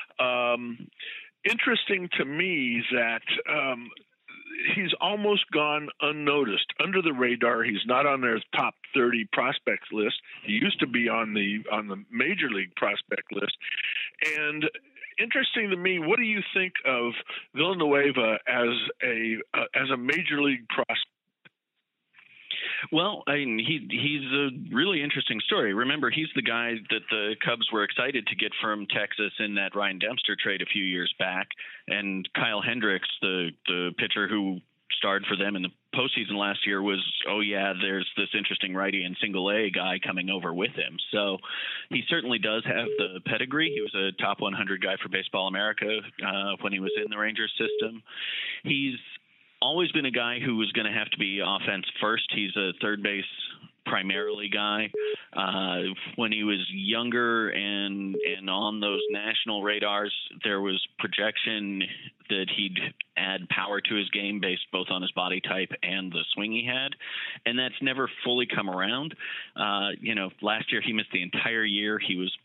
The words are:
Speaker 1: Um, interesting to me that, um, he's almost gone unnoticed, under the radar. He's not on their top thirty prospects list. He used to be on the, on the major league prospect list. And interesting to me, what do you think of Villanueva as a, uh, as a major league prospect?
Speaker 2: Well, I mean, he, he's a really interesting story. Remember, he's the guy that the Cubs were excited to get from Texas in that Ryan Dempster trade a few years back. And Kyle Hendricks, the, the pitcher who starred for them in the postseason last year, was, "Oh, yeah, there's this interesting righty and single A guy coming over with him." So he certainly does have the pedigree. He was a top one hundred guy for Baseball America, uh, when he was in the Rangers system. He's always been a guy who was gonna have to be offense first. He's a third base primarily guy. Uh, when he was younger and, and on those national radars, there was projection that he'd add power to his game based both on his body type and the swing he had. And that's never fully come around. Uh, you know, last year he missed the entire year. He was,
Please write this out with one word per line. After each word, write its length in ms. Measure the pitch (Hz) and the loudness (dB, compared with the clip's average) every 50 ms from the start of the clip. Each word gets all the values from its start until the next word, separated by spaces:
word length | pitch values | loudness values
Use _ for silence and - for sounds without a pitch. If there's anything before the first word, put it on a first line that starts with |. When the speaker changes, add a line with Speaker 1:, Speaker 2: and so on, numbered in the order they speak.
| - - - - | -8 -6 -2 0
Speaker 1:
Um, 680 | 127 127 123 123 123 120 120 120 120 120 117 117 - - - - - - - - - - _ _ - 202 | 2 2 2 2 2 2 2 2 0 -4 -8 -8 -12 -16 -16 -14 -12 -12 -12 -12 -14 -18 _ _ 0 0
interesting 600 | 233 226 - 262 226 - - - 202 185 180 175 - 170 | 2 2 4 4 4 2 2 2 0 0 0 -2 -2 -2
to 60 | 151 | -2
me 580 | 135 143 160 180 190 175 147 131 123 120 117 117 - | 0 0 0 0 2 2 2 2 2 0 0 0 0
that, 320 | 127 123 117 113 117 113 - - - - - - | 2 2 2 2 0 0 0 -2 -2 0 0 0
um, 400 | 151 151 139 135 127 120 120 110 - - - _ _ _ _ - - - - - - - - - - | 0 0 2 0 -2 -4 -6 -14 -16 -20 -20 _ _ _ _ -20 -18 -18 -14 -10 -6 -2 0 0 2
he's 180 | 208 185 165 - - | 2 2 0 0 2
almost 480 | 170 180 208 214 208 208 208 196 - - | 2 0 2 2 2 4 4 2 2 2
gone 380 | - 147 151 151 147 151 151 - - - | 2 2 4 4 2 0 -2 -4 -4 -2
unnoticed, 720 | 151 143 151 151 147 143 143 147 135 110 95 95 - - - - | 0 0 0 2 2 4 4 4 4 4 2 0 0 0 0 0
under 200 | 151 190 190 190 | 0 2 2 2
the 100 | 170 165 | 4 2
radar. 520 | 139 127 123 120 120 123 120 120 123 117 113 | 4 4 4 4 4 4 4 4 4 4 2
He's 220 | 120 101 95 101 | 2 2 2 2
not 200 | 113 123 131 143 | 4 4 6 6
on 160 | 143 139 135 | 6 4 4
their 180 | 127 120 113 107 - - - | 4 4 2 2 0 0 0
top 200 | 147 131 113 - _ - - - | 2 2 0 0 _ -6 0 4
thirty 320 | 139 123 120 117 117 110 - - | 4 6 6 4 2 0 0 2
prospects 560 | - 123 131 139 - - 123 104 - - - | 2 2 2 2 0 0 0 0 0 -2 -4
list. 240 | 104 107 104 120 - - - - - - - | 0 2 2 2 0 -2 -6 -10 -18 -8 -2
He 80 | 104 107 | 0 2
used 260 | 110 - 202 - - | 4 4 4 2 2
to 80 | - | 2
be 220 | - 117 120 117 113 | 2 2 4 4 4
on 240 | 113 113 113 110 107 | 2 2 2 2 2
the, 300 | 107 101 101 104 107 107 - | 2 2 2 0 -2 -2 -2
on 180 | 104 107 107 | -2 -2 -2
the 140 | 104 95 98 104 - | -2 -6 -8 -8 -4
major 380 | 117 117 131 160 208 175 143 127 | 0 0 2 2 2 0 0 0
league 260 | 107 95 95 92 - | 0 -2 -2 -4 -2
prospect 560 | - - 104 101 - - - 101 - - - - | 0 0 0 0 0 -2 -4 -4 -4 -4 -6 -4
list. 240 | 101 101 - - - - - - - - - - - - - - - 151 156 156 | -2 -2 -2 -2 -4 -6 -6 -4 -4 -2 -2 -2 -4 -6 -6 -4 -2 0 0 0
And 260 | 151 151 151 151 151 151 160 - - - - - - - - - - | 0 0 -2 0 0 -2 -2 -2 -4 -16 -20 -20 -18 -18 -8 -4 -2
interesting 500 | 214 233 226 285 262 - - 240 220 202 | -2 0 2 0 0 2 2 0 0 0
to 40 | 185 | 0
me, 240 | 175 180 190 185 175 | 0 2 0 0 2
what 180 | 156 156 226 | 2 2 4
do 60 | 240 240 | 4 4
you 180 | 220 214 202 175 - - | 2 2 0 0 0 0
think 200 | 196 185 185 - - - | 0 0 0 -2 0 0
of 280 | 131 131 120 120 120 113 - - - - - - - - | 2 2 2 2 0 -2 -4 -8 -8 -10 -10 -12 -6 0
Villanueva 800 | 127 156 180 196 175 156 147 143 139 139 143 131 127 117 110 107 98 - | 0 2 2 2 2 4 6 6 6 6 6 4 4 4 4 4 2 0
as 220 | 123 127 123 120 120 120 123 131 147 - - - | 0 2 4 4 4 2 2 0 -2 -2 -2 -2
a, 340 | 127 117 113 113 113 110 107 - _ - | 0 0 0 0 0 -2 -2 -4 _ 0
uh, 100 | - 117 - - | 0 0 2 0
as 140 | 131 135 131 | 0 2 2
a 60 | 135 | 0
major 440 | 123 120 131 151 180 170 147 147 147 | 0 0 0 0 0 0 0 2 2
league 260 | 143 143 135 120 117 - | 4 2 2 0 -2 -4
prospect? 380 | - - 123 - 113 - - - _ _ _ _ _ _ - - _ _ _ _ _ _ _ _ _ _ _ _ _ - - - - - - - - - - - - - - - | -2 0 0 0 0 -2 -4 -6 _ _ _ _ _ _ -20 -20 _ _ _ _ _ _ _ _ _ _ _ _ _ -20 -20 -20 -20 -14 -8 -8 -6 -4 -4 -4 -4 -4 -2 0
Speaker 2:
Well, 320 | 160 156 175 208 208 - - | 2 2 2 2 0 -2 0
I 80 | - 147 | 0 2
mean, 240 | 143 143 123 110 110 | 2 2 2 0 0
he, 280 | 110 135 165 143 104 95 | 0 0 0 -2 -2 -4
he's 420 | 110 113 123 147 151 143 135 127 | -2 0 0 0 0 0 -2 0
a 440 | 131 143 143 135 127 - - - 107 | 2 2 2 0 -2 -4 -6 -2 2
really 260 | 123 160 202 190 151 | 2 2 2 2 0
interesting 380 | 143 147 - 139 - - 123 107 - | 0 0 0 0 0 0 -2 0 0
story. 280 | - 214 196 131 104 95 | 0 2 2 2 2 2
Remember, 360 | 107 123 131 147 156 135 117 | 2 2 2 2 2 0 0
he's 180 | 107 156 156 156 - | 0 0 -2 -2 -2
the 60 | 139 | -2
guy 320 | 113 117 117 117 117 117 117 113 101 - | 0 0 0 0 0 -2 -2 -4 -4 -2
that 120 | 113 110 - - | -4 -2 -2 -2
the 260 | 117 110 101 104 110 - - | -2 0 0 0 -2 0 0
Cubs 280 | 123 117 117 - - | 0 0 0 0 0
were 120 | 113 110 101 | 2 2 2
excited 440 | 98 - - 123 131 139 120 104 | 2 0 0 0 0 0 0 -2
to 80 | - 107 | -2 0
get 160 | 92 107 104 - - | 0 0 0 -2 -2
from 260 | - 110 107 104 101 | -2 0 0 -2 -2
Texas 440 | - - 110 104 101 - - 107 95 - - | -2 0 0 0 0 0 0 -2 -2 0 -2
in 160 | 110 104 101 | -2 0 0
that 200 | 101 98 95 - | 0 -2 0 0
Ryan 240 | 101 101 98 95 92 | 0 0 0 0 0
Dempster 360 | 92 107 127 - - 107 101 - | -2 -2 0 0 0 0 0 0
trade 200 | - 107 98 90 | 0 0 0 0
a 40 | 90 | 0
few 180 | - - 101 95 | 0 0 0 2
years 300 | 92 90 90 90 87 - - | 2 2 0 0 0 0 0
back. 280 | 95 92 90 92 98 - - - - - - - - | 0 0 0 -2 -4 -6 -8 -12 -14 -16 -16 -10 -4
And 400 | - - 101 101 98 95 95 90 - - | -2 -2 0 0 -2 -2 -4 -4 -4 -2
Kyle 260 | - 127 117 107 101 | 0 0 0 0 0
Hendricks, 460 | 95 120 117 123 110 104 95 92 - - - - | 0 0 0 2 2 2 2 2 0 -4 -4 -2
the, 300 | - 98 92 92 87 85 80 _ - | 0 0 2 2 0 -2 -4 _ -2
the 240 | - 90 90 90 87 85 | -2 0 0 0 -2 0
pitcher 300 | - 113 101 - 104 101 | 0 0 0 2 2 2
who 320 | 92 110 104 98 95 95 92 - _ _ _ _ - - | 2 2 2 0 0 -2 -4 -8 _ _ _ _ -4 -2
starred 280 | - - 101 98 98 98 | 0 2 2 2 2 0
for 80 | - 104 | 0 0
them 200 | 95 98 101 101 | 0 0 0 0
in 60 | 92 | -2
the 80 | 90 92 - _ _ _ - | -2 -4 -6 _ _ _ -2
postseason 400 | 120 127 135 - 123 110 98 104 | 0 0 0 0 -2 -2 -2 0
last 300 | 101 101 101 98 - - | 0 0 0 0 0 0
year, 160 | 104 101 95 | 0 2 2
was, 220 | 98 101 98 95 92 - - - - | 2 2 2 0 0 -2 -4 -4 -2
"Oh, 120 | - 98 107 | 0 0 0
yeah, 340 | 107 104 101 98 98 98 95 92 | 0 0 0 0 0 0 0 0
there's 280 | 98 98 95 95 92 - - | 0 0 0 0 -2 -2 -2
this 140 | 104 98 - - | -2 -2 0 0
interesting 360 | 107 95 - 98 - 98 95 92 | -2 -2 -2 -2 -2 -2 -2 0
righty 300 | 95 98 98 95 98 90 | 0 0 0 0 0 -2
and 140 | 90 92 - | -2 -4 -4
single 300 | - 107 98 92 90 101 | -2 -2 0 0 2 2
A 200 | 104 110 110 101 | 2 2 2 2
guy 300 | 92 92 87 92 92 98 - | 0 0 0 0 -2 -2 -2
coming 240 | - 92 92 90 95 | -4 -2 -2 -2 -2
over 240 | 98 95 85 87 85 | -2 -2 -2 -2 -2
with 180 | 87 101 127 | 0 0 0
him." 260 | - - 80 64 73 - - - | 0 -2 -6 -4 -4 -6 -6 -2
So 260 | - 104 101 101 95 - - - - - - - - - - - | 0 0 0 0 -2 -4 -6 -6 -6 -6 -6 -6 -6 -8 -6 -2
he 140 | - 123 113 - | -2 -2 0 0
certainly 300 | 170 165 - 123 120 110 | 0 0 0 0 0 0
does 240 | 95 107 107 113 - | 0 0 0 0 0
have 220 | 135 101 107 117 107 107 | 0 0 0 0 0 0
the 220 | - 98 92 92 92 - | 0 0 -2 -2 -6 -4
pedigree. 460 | - 113 110 127 131 135 151 160 160 147 | -2 -2 0 0 0 0 0 0 0 0
He 80 | 107 | -2
was 140 | 107 104 - | -4 -2 -2
a 260 | 95 95 98 95 - | 0 0 0 0 0
top 180 | - 98 101 - | 0 0 0 0
one 140 | 107 101 95 | 0 -2 0
hundred 280 | 98 101 98 98 92 | -2 -2 -2 -2 0
guy 140 | 95 95 95 95 | 0 0 -2 -2
for 80 | - 90 | -2 -2
Baseball 380 | 95 95 95 - - 98 95 | -2 -2 -2 -2 -2 -2 0
America, 520 | 95 95 98 104 107 107 - 107 104 110 107 101 101 - - - | 0 0 0 0 0 0 0 0 -2 -2 -2 -4 -8 -10 -6 -4
uh, 300 | 98 95 98 98 101 98 - | -4 -2 -2 -2 -2 -4 -2
when 120 | - 101 98 | 0 0 0
he 60 | 92 | 0
was 120 | 95 95 107 107 104 | 0 0 0 -2 -2
in 60 | 107 | -2
the 80 | 107 | 0
Rangers 340 | 104 107 110 107 110 110 104 - | 0 0 0 0 0 -2 -2 0
system. 440 | - 113 110 - - 135 117 113 110 - - - - - - - - - - - - - | 0 0 0 0 0 -2 -2 -4 -8 -14 -14 -12 -8 -6 -6 -6 -4 -6 -6 -6 -4 -2
He's 340 | 147 147 139 139 135 123 117 - - - - _ _ _ _ _ _ _ - | 0 2 2 2 0 -2 -4 -10 -14 -18 -18 _ _ _ _ _ _ _ -2
always 300 | 120 131 156 175 180 147 131 | 0 0 2 2 2 2 2
been 120 | 156 143 | 2 2
a 60 | 131 | 2
guy 280 | 120 123 117 120 120 123 | 0 0 0 0 -2 -2
who 180 | 113 113 117 | 0 0 2
was 140 | 110 110 101 - | 2 0 0 0
gonna 200 | 117 107 104 107 | 0 0 0 0
have 160 | 110 - - | -2 -2 -2
to 80 | 87 | -2
be 240 | 82 107 95 98 101 92 | -2 -2 0 0 0 0
offense 400 | 87 98 95 - - 101 95 90 - - - | 0 0 0 0 -2 -2 -2 -4 -6 -4 -2
first. 240 | 104 104 113 113 - - | 0 0 2 0 0 -2
He's 240 | - 113 104 92 92 | 0 -2 -2 0 0
a 180 | 104 98 92 87 - | 0 0 0 0 -2
third 200 | - 104 104 104 | -2 -2 0 0
base 240 | 101 104 101 98 92 - - - - - - - - - _ _ - | 0 0 0 0 -2 -6 -8 -10 -10 -10 -12 -14 -20 -20 _ _ -6
primarily 640 | - 120 101 92 95 95 101 104 104 107 104 104 101 | -2 -2 0 0 0 0 0 0 -2 -2 -4 -4 -2
guy. 400 | 101 104 104 104 104 107 107 104 - - - - - - - - - | 0 0 0 2 2 0 0 -2 -2 -2 -2 -2 -4 -6 -8 -6 -2
Uh, 480 | - 98 95 98 95 95 92 90 90 90 95 95 - - - - | -2 0 0 0 0 0 0 0 0 -2 -2 -4 -6 -10 -8 -4
when 160 | - 117 107 | -2 0 0
he 120 | 107 107 107 | 0 2 2
was 220 | 104 101 95 92 87 | 2 2 0 0 -4
younger 800 | 95 98 98 101 113 113 120 120 117 120 120 117 117 113 110 101 | -4 -4 0 0 0 0 0 2 2 2 4 4 4 2 2 2
and, 640 | - 92 101 101 104 101 101 98 98 98 98 95 95 | 0 0 0 0 0 0 -2 -2 -2 -2 -2 -2 -2
and 340 | 87 - - 95 92 95 95 | -2 -2 -2 -2 -2 -2 -2
on 300 | 92 98 104 107 107 107 | 0 0 0 0 -2 0
those 220 | 104 104 98 104 107 107 | 0 0 0 0 0 -2
national 520 | 104 101 104 110 110 107 - 117 107 104 | -2 -2 -2 -2 -2 -2 -2 -2 -2 -2
radars, 520 | 98 104 104 104 104 104 101 101 104 101 - - - - - - - | 0 0 0 0 0 0 2 0 0 -2 -4 -6 -8 -10 -8 -4 -2
there 180 | 107 101 98 | 0 0 0
was 200 | 98 98 95 95 - - _ - | 0 0 -2 -2 -4 -6 _ -6
projection 840 | - 98 - - 101 107 104 - - 117 110 107 101 98 98 95 95 92 - - - - - _ - - | -6 -2 0 0 0 0 0 0 -2 -2 -2 -2 -2 -2 -2 -2 -4 -4 -6 -12 -14 -18 -20 _ -4 -2
that 160 | 107 95 95 92 - | 0 0 0 0 0
he'd 220 | - 101 95 92 90 - - - - - _ - | -2 -2 -2 -2 -2 -4 -4 -6 -8 -10 _ -2
add 240 | 85 92 95 95 92 92 - | -2 0 0 -2 -2 -2 -2
power 320 | - - 95 101 101 98 | -2 0 0 0 -2 0
to 140 | - - 113 | 0 0 0
his 140 | 104 98 95 | 0 0 0
game 280 | - 104 101 101 104 101 | -2 -2 0 0 -2 0
based 220 | 95 92 92 90 - - | 0 0 0 -2 -2 -4
both 160 | - 92 92 - | -4 -2 -2 -2
on 120 | 101 92 | -2 -2
his 100 | 92 92 | -2 -2
body 300 | - 92 90 90 92 92 | -2 0 0 0 0 -2
type 280 | - - 92 95 92 - 92 - - | -2 -2 -2 -2 -2 -4 -6 -6 -4
and 280 | 90 95 98 92 92 87 | -4 -2 -4 -4 -4 -4
the 80 | 82 78 - - | -4 -4 -4 -2
swing 200 | 104 104 107 113 | -2 -2 -2 -2
he 120 | 117 117 | -2 -2
had. 300 | 123 123 131 135 143 151 - - - - - - - - - - | -2 -2 -2 -2 -2 -4 -4 -6 -10 -8 -8 -8 -8 -8 -4 -2
And 140 | 117 120 127 | 0 0 2
that's 160 | 127 127 - - | 0 0 -2 -2
never 280 | 139 135 127 135 131 - - - - | -2 0 0 0 0 -2 -2 -4 -2
fully 240 | 123 123 123 123 | 0 2 2 2
come 220 | 107 - 110 101 98 | 0 0 -2 -2 -2
around. 460 | 90 92 95 101 117 131 147 160 - - - - - - - - - | 0 0 0 0 0 -2 -4 -6 -8 -10 -10 -10 -10 -10 -12 -8 -4
Uh, 340 | - 101 104 101 101 98 101 - - | -2 0 0 2 0 0 -2 -2 -2
you 160 | - 110 113 | -2 -2 0
know, 140 | 104 95 90 - - | 0 -2 -4 -4 -2
last 300 | 104 104 107 110 - - | 0 0 2 0 0 0
year 100 | 120 107 | 0 0
he 120 | - 120 110 | 0 0 0
missed 180 | 110 107 - | 0 0 0
the 100 | - 92 | -2 -2
entire 440 | 87 90 - - - 117 117 113 110 | -2 -2 -2 0 0 2 2 2 2
year. 340 | 107 101 104 104 107 107 104 | 2 2 2 2 0 0 0
He 160 | 98 92 92 | 0 0 0
was, 180 | 90 92 90 - - _ | 0 0 -2 -4 -6 _